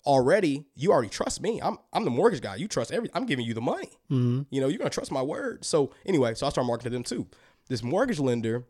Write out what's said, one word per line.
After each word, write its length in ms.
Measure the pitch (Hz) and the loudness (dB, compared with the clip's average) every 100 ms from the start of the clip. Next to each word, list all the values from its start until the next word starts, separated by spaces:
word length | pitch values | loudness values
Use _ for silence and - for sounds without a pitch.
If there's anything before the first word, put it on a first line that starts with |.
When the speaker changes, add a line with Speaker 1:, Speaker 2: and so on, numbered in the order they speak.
| - | 4
Speaker 1:
Already, 600 | 135 127 202 170 139 - - | 4 6 4 4 0 -6 -2
you 160 | 170 | 4
already 160 | 160 101 | 4 2
trust 320 | - - - | -4 -4 -2
me. 220 | 208 233 | -4 -2
I'm, 160 | 175 220 _ | -4 -6 _
I'm 100 | 185 | -2
the 60 | 196 | 0
mortgage 300 | 120 220 156 | 4 4 2
guy. 140 | 107 98 | -6 -8
You 100 | 175 | -4
trust 240 | - 95 | -4 -2
every-, 180 | 175 233 | -4 -4
I'm 120 | 170 240 | -4 -2
giving 200 | 131 117 | -2 0
you 80 | |
the 80 | 110 | -2
money. 280 | 127 339 339 _ _ | -2 -2 -6 _ _
Speaker 2:
Mm-hmm. 300 | 131 123 127 139 | 2 2 0 -2
Speaker 1:
You 100 | 135 | 0
know, 80 | 135 | 0
you're 100 | 170 | 0
gonna 100 | 285 | -4
trust 240 | - - | -4 -4
my 80 | 139 | -4
word. 420 | 131 196 269 - | -2 -4 -6 -6
So 280 | - 165 139 - - | 0 0 0 -4 0
anyway, 280 | 170 120 | 2 2
so 120 | 113 143 | 0 -2
I 40 | |
start 180 | 147 123 | 0 -2
marketing 240 | 117 117 | -2 -4
to 40 | 123 | -6
them 60 | |
too. 240 | 120 123 - _ _ _ _ | -6 -6 -8 _ _ _ _
This 120 | 123 | -4
mortgage 360 | 120 180 262 156 | -2 0 0 0
lender 460 | 135 120 113 117 | 0 0 0 -4